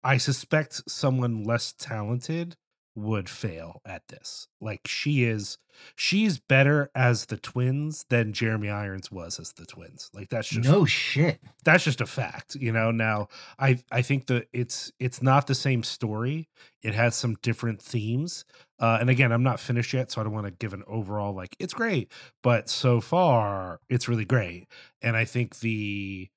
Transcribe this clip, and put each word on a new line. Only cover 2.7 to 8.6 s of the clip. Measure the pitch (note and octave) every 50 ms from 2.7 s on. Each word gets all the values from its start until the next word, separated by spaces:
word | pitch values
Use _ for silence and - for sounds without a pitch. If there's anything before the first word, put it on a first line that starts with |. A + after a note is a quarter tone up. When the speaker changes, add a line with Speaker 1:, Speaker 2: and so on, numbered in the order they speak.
| _ _ _ _ _
Speaker 1:
would | A2 G#2 G#2+ A2 G2+ F#2 -
fail | - - - G#2 E2 E2 E2 E2 D#2+ - _
at | - - - _ -
this. | - - _ - - - - _ _ _
Like, | G#2 A2 G2+ - _
she | - - - - D3 D3 C3+ B2
is, | A#2 A2 G#2+ G2+ - - _ _ _ _ - - - _
she's | - - - F3 G3+ A3 G#3+ E3+ -
better | _ _ C3+ C3 C#3 C#3 D3 D3 C#3+ - _
as | C3+ B2+ B2 A#2+ A#2 -
the | - A2
twins | G2+ - - - B2+ B2 B2+ C3 C#3+ D3 D#3 D3+ - - _
than | B2+ A#2 A2+ G#2+
Jeremy | G2+ - A#2 A2 A2 A2